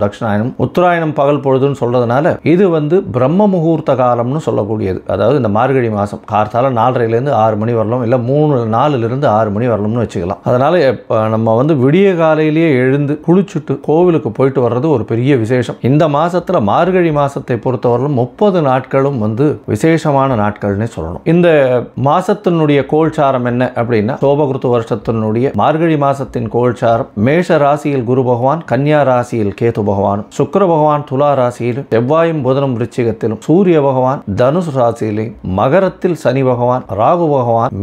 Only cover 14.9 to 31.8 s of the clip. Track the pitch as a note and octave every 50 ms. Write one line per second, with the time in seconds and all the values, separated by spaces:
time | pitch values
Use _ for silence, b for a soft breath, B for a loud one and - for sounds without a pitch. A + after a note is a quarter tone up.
14.9 | C#3+ A2 G#2 - A#2 A#2 B2 C#3 D3 A#2+ A2 G#2 B2+ B2 A#2+ - - - - A#2+
15.9 | C#3 D3+ D#3+ D#3 C#3+ C#3+ E3 F3 F3 F3 E3+ - F3+ D#3+ A2 G2 A2+ D3 F3 F#3
16.9 | F3+ F#3 F3 E3 D3 D3 C#3+ C3+ - C#3+ C3 - B2 A2 - C3+ A#2+ G#2+ - B2
17.9 | A#2+ A#2+ C3 D3+ C#3+ A#2 B2+ B2+ - - G#3 G#3 F#3 F3 D3+ C3 B2+ C3 - -
18.9 | - C3+ C3+ C#3+ C#3+ A#2+ G#2 G#2+ A2+ A#2 C#3+ D3+ A#2 G#2 - - G#2+ G#2 - D#3+
19.9 | E3 D#3 - D3+ C#3 C3+ C3+ C3+ B2+ G#2+ G#2 G#2+ G#2+ - - G#2 G2 G2 A2+ A2+
20.9 | - - D#2 E2 F2 - - - E3 F3+ F3 E3+ D#3 D3 C3+ B2+ B2 A#2+ A2 -
21.9 | - - B2 C#3+ D#3 F#3 F#3 - G3+ G3+ - F#3 E3+ E3 D#3 D3 D3 C#3 C3+ C3+
22.9 | D#3 D3+ D#3+ D#3 D#3 D#3+ C#3+ C3+ C3 B2 B2 A#2+ A#2+ B2 B2+ B2 - A#2 A#2+ A#2+
23.9 | A#2+ G#2+ G2+ A#2 D3 - C#3+ C3+ C#3+ C#3+ D3+ C3 C3 B2+ - B2+ A#2+ A#2 A2+ -
24.9 | A#2+ G#2 - C3 A2+ A2+ A2 A2 A2 A#2 B2+ C3+ - G2 G#2+ C#3 D#3 D#3+ E3+ E3
25.9 | D#3 B2+ C#3 C#3 C3+ C3+ B2+ G#2 - B2 A#2 G#2+ - A#2 B2 B2 A2 - B2+ A2+
26.9 | A#2 A#2 C3+ - - G#2 G#2 C3 D3+ E3 E3 - E3+ D3+ C#3+ C#3 D3 D3 D3+ D3
27.9 | C#3 C3 A#2 A2+ B2+ C3 B2 B2 B2 A#2 B2+ C3+ D3+ E3+ E3 - A#2+ B2+ C#3 D3
28.9 | D3+ D3 C#3 C3 B2+ B2 A#2+ - B2 A2+ G#2+ G2+ F#2+ - A#2+ A#2 A#2 A#2 G#2 G#2
29.9 | G2 G2+ G2 G2+ G2+ G#2 G#2 - - - C#3+ C#3+ - G3 G3+ F3 E3 D3+ D3+ D3+
30.9 | D3 D3 C#3+ - C3 C3+ C#3+ D3 C#3 C3 B2 B2 A#2 - A#2 A#2+ A#2 C3+